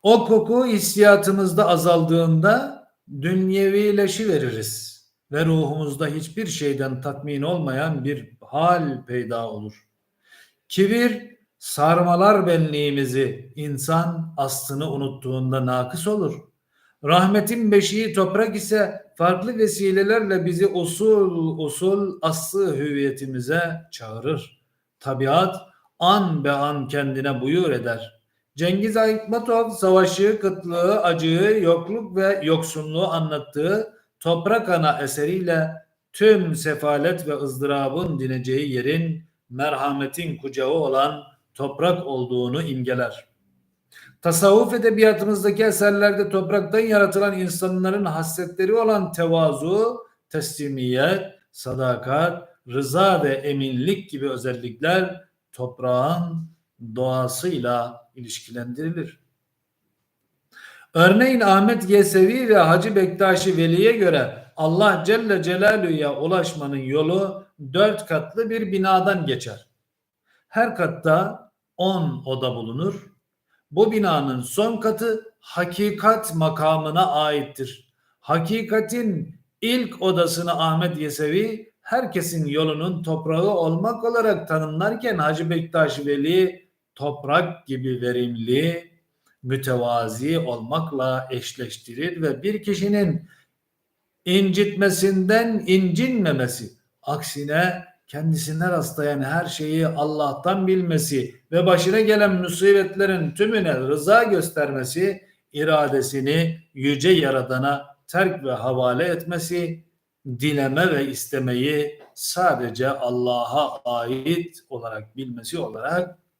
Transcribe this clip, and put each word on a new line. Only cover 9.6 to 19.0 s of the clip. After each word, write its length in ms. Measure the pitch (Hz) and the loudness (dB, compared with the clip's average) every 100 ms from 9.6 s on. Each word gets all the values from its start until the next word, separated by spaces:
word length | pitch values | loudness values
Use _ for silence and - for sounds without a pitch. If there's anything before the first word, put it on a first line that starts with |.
| 104 - _ _ _ _ _ - _ _ _ | -12 -16 _ _ _ _ _ -20 _ _ _
Kibir 720 | - 196 233 240 208 - - _ _ | 2 2 4 2 0 -10 -20 _ _
sarmalar 880 | - - 151 170 175 175 196 208 175 | -10 0 4 4 4 6 6 6 4
benliğimizi, 1040 | 165 156 147 147 139 131 127 127 - - - | 2 2 0 0 0 -2 0 -2 -4 -14 -12
insan 760 | 147 135 - 165 175 165 165 - | -8 -6 0 0 0 -4 -8 -4
aslını 540 | 131 - - 139 147 | -4 -4 -6 -6 -4
unuttuğunda 760 | 139 139 127 127 131 131 131 127 | -4 -6 -6 -6 -4 -2 -2 0
nakıs 400 | 127 127 160 180 | -2 -2 -4 -4
olur. 280 | 214 165 - - _ _ _ _ _ | -2 -2 -6 -16 _ _ _ _ _
Rahmetin 680 | 143 175 190 208 208 233 220 | 2 4 4 2 0 -2 4
beşiği 400 | 202 - 208 220 | 4 4 -2 -2
toprak 440 | 165 185 202 220 208 | 0 0 2 0 -2
ise 460 | - 214 196 - | -2 0 0 -4